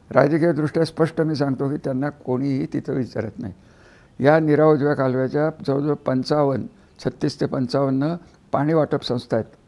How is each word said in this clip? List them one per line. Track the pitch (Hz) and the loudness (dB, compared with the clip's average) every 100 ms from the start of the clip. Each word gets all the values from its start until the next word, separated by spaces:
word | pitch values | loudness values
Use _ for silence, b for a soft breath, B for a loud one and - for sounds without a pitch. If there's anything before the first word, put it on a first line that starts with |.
| B | B
राजकीयदृष्ट्या | 123 143 160 170 147 151 165 160 | 2 4 4 2 2 0 0 0
स्पष्ट | - 156 165 | 0 0 0
मी | 156 139 | -2 0
सांगतो | 143 131 139 | 0 0 -2
की | 147 | -4
त्यांना | 143 127 143 | -4 -4 -4
कोणीही | - - 127 139 135 156 | -6 -4 -2 -2 -2 -4
तिथं | 135 127 | -6 -4
विचारत | 135 113 120 107 - | -4 -4 -6 -8 -8
नाही. | 98 - b b b b b b | -12 -12 b b b b b b
या | 135 160 | 2 4
नीरा | 156 147 156 | 4 4 4
उजव्या | 151 147 | 4 2
कालव्याच्या | 139 131 127 131 147 156 156 - | 0 0 0 -2 -2 -2 -4 -4
जवळजवळ | 139 147 | -2 -2
पंचावन्न, | 143 - 131 127 151 139 131 - - b b - | -2 -2 -2 0 2 2 0 -6 -14 b b -8
छत्तीस | - 151 - | -4 -4 -2
ते | 143 | -2
पंचावन्न | 139 123 139 139 135 147 175 b b _ | -2 -2 0 0 0 -2 -4 b b _
पाणी | 123 147 | -2 2
वाटप | 160 139 143 | 2 2 -2
संस्था | - 123 - 113 | -2 -6 -2 -2
आहेत. | 107 - | -2 -10